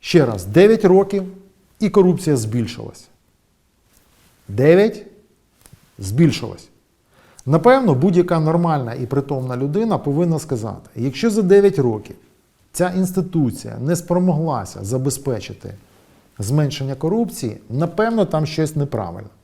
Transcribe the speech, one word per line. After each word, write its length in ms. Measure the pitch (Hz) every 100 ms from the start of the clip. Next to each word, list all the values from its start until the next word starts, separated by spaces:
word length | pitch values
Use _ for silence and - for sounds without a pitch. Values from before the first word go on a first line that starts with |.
| -
Ще 200 | 175 127
раз, 200 | 107 92
дев'ять 400 | 139 208 220 196
років, 380 | 185 196 196 185 - _ _ _ _
і 100 | 214
корупція 480 | 208 180 165 - 139
збільшилась. 720 | 110 120 110 117 107 - _ _ _ _ _ _ _ _ _ _ _ _ _ _ -
Дев'ять 580 | 101 143 180 214 - - - _ _ _ _ _ _ _ -
збільшилась. 720 | 98 113 165 - 110 92 - _ _ _ _ _ _ - -
Напевно, 500 | 156 240 269 240 127
будь-яка 440 | 175 175 175 165
нормальна 540 | 156 165 170 151 120
і 120 | 123 123
притомна 520 | 139 139 139 127 123
людина 400 | 139 170 226 175
повинна 420 | 147 143 175 160
сказати: 500 | - 127 110 98 - -
якщо 340 | 127 123 233
за 120 | 208
дев'ять 380 | 185 196 202 147
років 360 | 123 107 - - _ _ _ _ _
ця 220 | - 180 185
інституція 800 | 185 190 185 165 131 - 113 110
не 140 | 131 170
спромоглася 840 | 170 175 185 151 165 131 92 98
забезпечити 920 | 98 127 135 131 139 113 - 104 95 98 _ _ _ _ _ _
зменшення 560 | 104 147 143 - 135 135
корупції, 640 | 160 214 233 - 120 - -
напевно, 560 | 123 170 185 226 226 190
там 200 | 156 156
щось 300 | 156 156 151
неправильно. 540 | 139 117 92 90 107 _